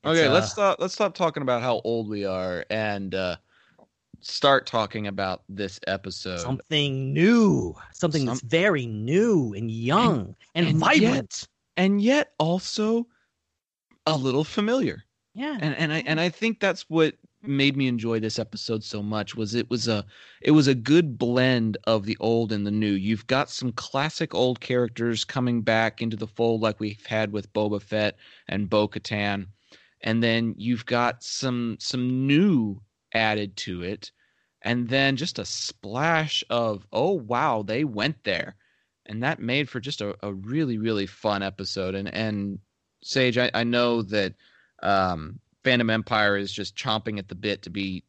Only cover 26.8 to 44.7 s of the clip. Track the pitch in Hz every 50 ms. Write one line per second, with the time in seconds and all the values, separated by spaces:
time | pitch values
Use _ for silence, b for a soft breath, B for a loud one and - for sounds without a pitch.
26.8 | 110 107 101 104 - - 113 110 110 101 104 104 98 - _ 107 107 104 104 101
27.8 | - - - 107 107 104 - b b b b b b b - 101 104 92 107 107
28.8 | 107 104 - 110 - - 113 104 101 101 101 101 95 95 101 b b b b b
29.8 | b b b b - 113 110 117 117 117 113 117 117 113 - - 104 117 123 113
30.8 | 117 - 120 120 120 120 120 - - - - - - 131 123 120 120 117 107 -
31.8 | - - - 127 123 123 127 127 131 135 143 151 190 208 175 131 110 104 98 95
32.8 | - _ _ _ _ _ - 113 113 107 107 107 104 98 92 - - - 92 87
33.8 | 87 90 107 - - - _ _ _ _ _ _ _ _ _ _ - 107 120 123
34.8 | 120 110 127 135 139 135 135 117 151 - - - 101 - - - - - - _
35.8 | - 101 104 127 147 165 165 160 156 147 - - - _ 113 120 117 113 107 98
36.8 | - _ - 110 131 180 202 170 117 104 120 120 147 156 123 107 107 95 110 127
37.8 | 156 143 110 104 107 143 156 - _ 104 92 82 - - 98 _ _ _ _ _
38.8 | _ _ _ _ _ - 107 110 120 139 - - - 113 123 143 147 127 - 127
39.8 | 113 135 147 - 107 101 - - - 104 98 95 98 107 127 156 160 131 117 107
40.8 | 107 113 110 104 98 95 - - - 110 104 98 98 98 95 - 98 90 - 98
41.8 | 92 92 95 98 98 98 - 101 110 110 104 101 101 101 98 95 _ _ _ _
42.8 | _ _ _ _ _ - - 135 131 127 113 123 123 123 - 104 117 117 120 120
43.8 | 120 120 120 117 110 95 104 107 98 92 - b b b b b b b